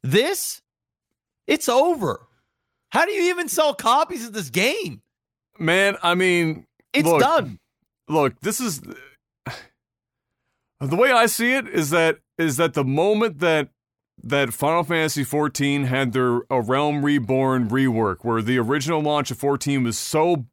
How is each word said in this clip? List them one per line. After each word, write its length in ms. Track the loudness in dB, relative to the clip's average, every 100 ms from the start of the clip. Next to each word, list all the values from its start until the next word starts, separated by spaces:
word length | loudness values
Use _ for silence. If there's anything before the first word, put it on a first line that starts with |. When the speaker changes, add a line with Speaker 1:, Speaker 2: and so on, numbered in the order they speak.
Speaker 1:
This, 580 | 2 2 2 -2 -8 -12 _ _ _ _ _ _ _ _ -2
it's 220 | 0 2
over. 600 | 2 2 2 -2 -4 _ _ _ _ _ _ _
How 160 | 0 0
do 60 |
you 180 | 0 0
even 200 | 0 -4
sell 240 | 0 0
copies 520 | 0 2 2 0 -6 -10
of 80 |
this 160 | -10 -6
game? 520 | -2 -2 -2 -8 -14 _ _ _ _ _ _
Speaker 2:
Man, 380 | 0 2 2 0
I 140 | 0 2
mean, 500 | 2 2 0 -4 -12 _ _
Speaker 1:
It's 140 | 0 2
Speaker 2:
look, 120 | 4
Speaker 1:
done. 400 | 4 2 -2 -12 _ _ _ _ -4
Speaker 2:
look, 320 | 0 0 -2
this 180 | -6 -4
is, 180 | -6 -8 -12 -20 -20 _ _ _ -16 -14 -18 _ _ _ _ _ _ _ _ _ _ _
the 160 | -4 2
way 160 | 4
I 140 | 4 2
see 280 | 2 0
it 140 | 0 -2
is 220 | -2 0
that, 300 | 2 2 0 _ -4
is 200 | -2 0
that 160 | 0
the 100 | 0
moment 560 | -2 0 2 2 0 0
that, 300 | 0 0 -2 _ _ _ _ _
that 280 | -4 -2 -2
Final 320 | -2 0 0
Fantasy 400 | 0 -2 0 -2
fourteen 600 | -2 -2 -2 0 0 0
had 280 | 0 0 0
their 300 | 0 0 0 0
A 100 | -2
Realm 460 | 0 0 0 0 0
Reborn 640 | 0 0 0 2 0 0
rework, 480 | 0 0 0 -2 -2
where 180 | -2 -2
the 160 | 0 0
original 420 | 0 -2 0 -2
launch 300 | 0 0 -2
of 80 | -4
fourteen 460 | -2 -2 0 0
was 120 | 0 -4
so 520 | -4 0 2 0 -4